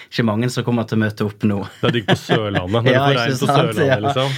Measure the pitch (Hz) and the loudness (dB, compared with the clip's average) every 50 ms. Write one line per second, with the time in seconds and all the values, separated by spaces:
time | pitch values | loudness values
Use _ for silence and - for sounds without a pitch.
0 | - - - - - 113 104 107 120 127 120 131 113 - 120 117 110 110 - 110 | -20 -8 -4 -2 0 0 0 0 -2 -2 -2 -4 -2 -2 -2 -2 -2 -2 0 0
1 | 110 107 104 - 107 104 104 - - 107 101 98 98 - - - - 120 117 120 | 0 0 -2 -2 -4 -4 -4 -2 -2 -2 -2 -2 -4 -8 -8 -4 -2 -2 0 0
2 | 104 - - - - - - 120 110 104 98 95 92 90 101 117 113 131 127 131 | 0 0 0 0 0 0 0 0 0 0 -2 -2 -2 0 0 0 2 2 2 4
3 | 139 143 139 127 - - 135 127 139 139 139 143 135 117 110 - 156 135 131 110 | 4 2 2 2 0 0 -2 0 0 2 2 2 2 2 0 0 2 2 2 2
4 | 104 127 139 131 131 139 135 | 0 0 0 0 0 -2 -2